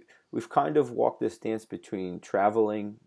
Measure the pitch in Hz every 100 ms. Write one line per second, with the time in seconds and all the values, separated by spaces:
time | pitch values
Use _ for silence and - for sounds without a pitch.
0 | - _ _ 120 - 143 143 151 127 120
1 | 120 - 113 - 110 110 - - - 98
2 | 92 87 - 98 104 110 107 107 104 107